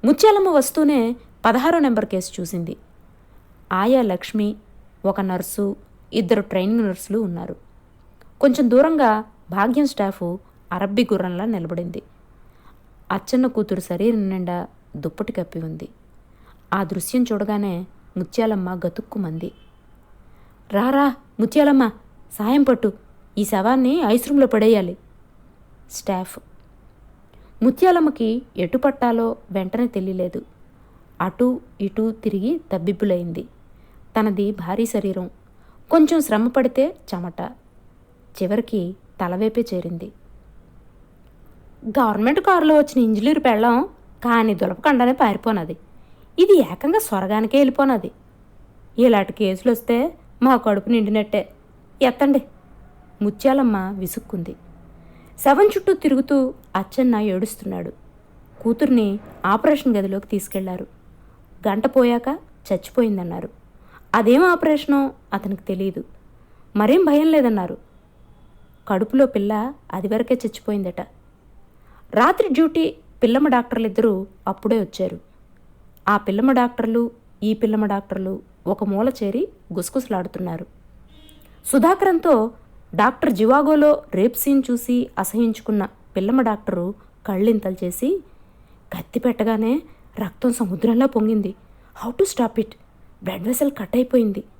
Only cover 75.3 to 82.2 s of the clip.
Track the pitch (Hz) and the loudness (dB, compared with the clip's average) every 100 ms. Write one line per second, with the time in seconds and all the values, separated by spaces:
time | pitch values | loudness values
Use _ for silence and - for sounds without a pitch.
75.3 | _ - - _ _ - - - 208 208 | _ -20 -20 _ _ -20 -8 -2 -2 0
76.3 | 196 254 254 240 247 233 226 233 - _ | 0 2 2 0 -2 -2 0 -2 -6 _
77.3 | - 208 214 226 214 208 202 202 190 190 | -6 -4 -2 0 0 0 -2 -6 -8 -8
78.3 | 190 - _ - 196 202 196 240 262 202 | -8 -14 _ -6 -4 -2 -2 -2 -2 -4
79.3 | 220 381 - - 175 180 269 247 196 180 | -4 -6 -8 -12 -8 -6 -6 -4 -6 -6
80.3 | - 180 165 175 - - - - - - | -8 -8 -8 -12 -20 -20 -20 -20 -20 -20
81.3 | - - - - 269 330 381 392 339 | -20 -20 -18 0 2 4 2 2 2